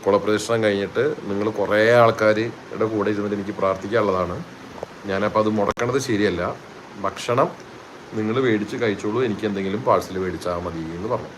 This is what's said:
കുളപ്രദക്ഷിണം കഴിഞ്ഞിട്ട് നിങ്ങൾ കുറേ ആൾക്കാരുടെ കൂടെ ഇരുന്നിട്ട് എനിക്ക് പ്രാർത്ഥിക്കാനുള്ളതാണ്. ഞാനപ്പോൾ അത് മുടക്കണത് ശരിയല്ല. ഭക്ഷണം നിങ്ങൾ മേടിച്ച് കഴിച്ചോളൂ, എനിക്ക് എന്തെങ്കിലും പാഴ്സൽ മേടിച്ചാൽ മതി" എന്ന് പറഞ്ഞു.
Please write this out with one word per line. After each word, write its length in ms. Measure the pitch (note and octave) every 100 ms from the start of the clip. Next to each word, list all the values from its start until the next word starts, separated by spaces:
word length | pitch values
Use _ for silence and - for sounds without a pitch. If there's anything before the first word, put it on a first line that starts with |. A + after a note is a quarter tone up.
കുളപ്രദക്ഷിണം 540 | G2+ G2 G2 G#2+ - A2+
കഴിഞ്ഞിട്ട് 400 | G#2+ G2 G2 A2 C#3 - G#2
നിങ്ങൾ 180 | G2 G#2+ G#2+
കുറേ 200 | G2 G#2 A2 A#2+
ആൾക്കാരുടെ 840 | A#2 A2 G#2+ G#2+ A#2 A2+ - - A2
കൂടെ 160 | A2 G2+
ഇരുന്നിട്ട് 240 | G#2 G2+ G2+
എനിക്ക് 160 | G2 F#2+
പ്രാർത്ഥിക്കാനുള്ളതാണ്. 760 | F#2+ F#2+ G2+ A2+ G#2 F#2 F2 F2+ F2 - - - - - G2+
ഞാനപ്പോൾ 300 | F#2+ G#2 A2
അത് 80 | G#2+ G#2+
മുടക്കണത് 420 | G2+ G2+ A#2+ C3+ C3
ശരിയല്ല. 340 | G#2 G2+ E2+ F2+ - - - - -
ഭക്ഷണം 440 | G2 - - A#2+ E3 - - - - - - A2+
നിങ്ങൾ 180 | G#2+ A#2+ C3
മേടിച്ച് 300 | G#2+ G#2 C3
കഴിച്ചോളൂ, 360 | A2+ G2 G#2+ A2+ B2+
എനിക്ക് 160 | G2 G#2+
എന്തെങ്കിലും 320 | G2 F#2+ G#2 C3
പാഴ്സൽ 300 | G2 - F#2
മേടിച്ചാൽ 340 | F#2 E2+ F2+ F2 F2
മതി" 160 | E2 D#2+ E2+
എന്ന് 120 | G#2+
പറഞ്ഞു. 200 | A#2+ D2+